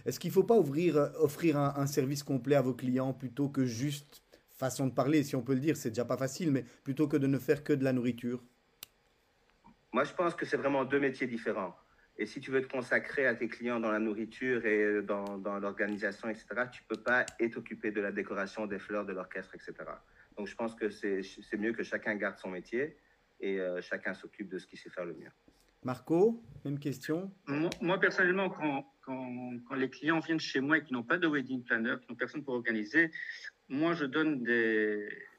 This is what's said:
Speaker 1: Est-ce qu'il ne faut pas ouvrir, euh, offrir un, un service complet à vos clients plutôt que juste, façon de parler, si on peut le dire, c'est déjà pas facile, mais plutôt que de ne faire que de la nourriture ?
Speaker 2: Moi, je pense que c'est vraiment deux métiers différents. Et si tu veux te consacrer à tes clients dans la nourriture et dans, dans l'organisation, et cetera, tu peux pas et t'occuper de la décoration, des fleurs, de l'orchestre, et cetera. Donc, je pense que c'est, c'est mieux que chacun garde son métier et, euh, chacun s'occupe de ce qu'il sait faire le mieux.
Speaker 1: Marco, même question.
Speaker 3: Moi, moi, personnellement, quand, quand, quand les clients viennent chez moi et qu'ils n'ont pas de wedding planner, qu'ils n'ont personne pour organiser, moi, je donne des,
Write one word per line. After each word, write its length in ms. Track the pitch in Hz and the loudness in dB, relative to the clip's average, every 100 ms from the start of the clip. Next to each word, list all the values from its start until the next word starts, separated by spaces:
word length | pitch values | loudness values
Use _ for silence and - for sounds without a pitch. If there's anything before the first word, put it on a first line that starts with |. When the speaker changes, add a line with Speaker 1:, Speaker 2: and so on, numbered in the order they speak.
| - | -6
Speaker 1:
Est-ce 140 | - | -4
qu'il 100 | 175 | 2
ne 40 | |
faut 100 | 190 | 4
pas 120 | 190 233 | 8 8
ouvrir, 400 | 147 143 175 147 | 6 4 4 4
euh, 120 | 139 160 | 4 2
offrir 380 | 147 - 165 143 | 0 4 4 4
un, 180 | 139 139 | 4 2
un 100 | 139 | 0
service 360 | 147 131 143 | 2 2 0
complet 340 | - 135 135 143 | 0 0 4 4
à 60 | |
vos 120 | 127 | 4
clients 380 | 117 127 127 131 | 2 0 2 0
plutôt 360 | 131 127 127 143 | -2 -6 -2 0
que 160 | 139 | 2
juste, 580 | 127 113 147 143 - - _ - _ | 2 2 -2 -4 -10 -20 _ -20 _
façon 360 | - 131 - 131 | -4 -4 0 0
de 60 | |
parler, 320 | 135 131 156 | 2 4 4
si 100 | 143 | 4
on 80 | 131 | 0
peut 120 | 120 | 0
le 60 | 131 | 2
dire, 160 | 156 143 | 2 0
c'est 120 | 123 | 0
déjà 160 | 117 | -2
pas 120 | 117 127 | 0 0
facile, 360 | 131 - 165 | -2 0 2
mais 120 | 135 117 - | 2 0 -10
plutôt 240 | - 135 147 | -4 0 2
que 80 | 151 | 4
de 100 | 135 | 4
ne 120 | 135 | 2
faire 260 | 143 147 | 2 2
que 80 | - | 2
de 100 | 143 | 2
la 100 | 135 | 4
nourriture ? 520 | 127 123 117 123 123 - _ _ _ - _ _ _ _ _ _ _ - _ _ | 2 0 -2 -4 -6 -8 _ _ _ -20 _ _ _ _ _ _ _ -20 _ _
Speaker 2:
Moi, 120 | 113 | 0
je 80 | 156 | 0
pense 220 | - 175 | 0 0
que 100 | - 147 | 0 -2
c'est 100 | 131 | 0
vraiment 280 | 135 139 | 2 2
deux 160 | 127 139 | 4 2
métiers 260 | 139 135 123 | 2 0 -4
différents. 480 | 117 117 101 90 - _ _ _ - | -2 -2 -2 -4 -8 _ _ _ -8
Et 80 | 104 | -8
si 140 | 139 | -8
tu 100 | 135 | -2
veux 100 | 131 | 0
te 100 | 131 | 0
consacrer 560 | 131 123 120 - - 131 | -4 0 0 0 0 2
à 80 | |
tes 140 | 120 117 | 2 -4
clients 320 | - 120 120 | -4 -2 0
dans 100 | 113 | 0
la 80 | 107 | 0
nourriture 680 | 110 104 113 - 127 120 110 | 0 -2 -6 -4 -2 0 2
et 360 | 107 104 104 | 4 4 2
dans, 360 | 101 101 101 98 | 0 -2 -4 -6
dans 200 | 101 101 | -6 -4
l'organisation, 720 | 98 95 104 101 101 101 113 | -4 -2 -2 -2 -4 -4 -6
et 60 | |
cetera, 320 | 107 - 107 123 | -8 -6 -4 -4
tu 180 | - | -6
peux 140 | - 110 | -8 -4
pas 260 | 120 123 - - | 2 2 2 0
et 100 | 117 | -2
t'occuper 400 | 120 - 113 110 | -2 -10 -6 -4
de 120 | 104 | -2
la 100 | 101 | -2
décoration, 540 | 104 95 101 98 110 104 | -2 -4 -4 -4 -4 -6
des 120 | 95 | -6
fleurs, 280 | - 104 98 | -4 -4 -4
de 80 | |
l'orchestre, 400 | 95 90 95 95 - | -6 -8 -10 -10 -14
et 20 | |
cetera. 460 | - - 76 - _ - - - | -14 -12 -12 -12 _ -20 -16 -10
Donc, 100 | 98 | -8
je 80 | |
pense 200 | - 117 - | -4 -6 -2
que 140 | 107 | -4
c'est, 320 | - 104 95 | -2 -2 -2
c'est 340 | 95 - - 104 | -4 -10 -8 -2
mieux 160 | 110 | -2
que 100 | 113 | -2
chacun 320 | 98 104 113 | -4 -4 -2
garde 220 | 104 98 - | -2 -4 -6
son 140 | 95 | -8
métier 460 | 92 - 120 151 - _ _ _ - | -8 -4 -2 -2 -6 _ _ _ -8
et, 180 | 98 98 | -4 -2
euh, 220 | 92 90 | -2 -4
chacun 340 | - 95 101 | -6 -6 -6
s'occupe 340 | 95 92 - 92 | -8 -10 -12 -8
de 100 | 92 | -10
ce 80 | - | -10
qu'il 120 | - | -16
sait 120 | - | -14
faire 160 | - 87 | -10 -10
le 80 | |
mieux. 160 | 80 - - _ _ _ _ | -10 -16 -20 _ _ _ _
Speaker 1:
Marco, 580 | 127 127 - 165 220 233 - - | -8 -6 0 4 4 2 -8 -10
même 140 | 139 143 | -6 -4
question. 540 | 143 123 - 160 190 - - | -4 -4 -2 -2 -4 -10 -4
Speaker 3:
Moi, 220 | 143 165 - | -2 -2 0
moi, 180 | 175 190 | 0 4
personnellement, 520 | 190 196 185 190 185 | 4 4 4 4 0
quand, 360 | - 151 139 - _ | 0 -2 -2 -4 _
quand, 520 | - 131 127 123 123 120 120 | -10 -8 -6 -8 -8 -10 -6
quand 80 | |
les 160 | 135 131 | -4 -4
clients 300 | - 151 165 | -2 0 0
viennent 180 | 156 160 | 2 -2
chez 220 | - 139 | 0 -2
moi 180 | 139 156 | 2 2
et 60 | |
qu'ils 100 | 143 | 2
n'ont 80 | 123 | -4
pas 160 | 117 175 | 0 2
de 80 | 165 | 2
wedding 380 | 147 123 127 | 2 0 -4
planner, 320 | 117 117 117 139 | -2 0 0 -4
qu'ils 120 | - | -6
n'ont 60 | 117 | -6
personne 280 | 127 156 | -6 -6
pour 100 | 139 | -4
organiser, 560 | 123 117 110 104 151 160 - - - - - - | -4 0 -2 0 2 2 0 -10 -12 -14 -18 -6
moi, 260 | 135 165 | 0 0
je 100 | 165 | 0
donne 380 | 139 147 160 139 | 0 0 2 0
des, 640 | 117 120 113 110 107 104 104 - - | 2 2 4 4 2 0 -6 -12 -16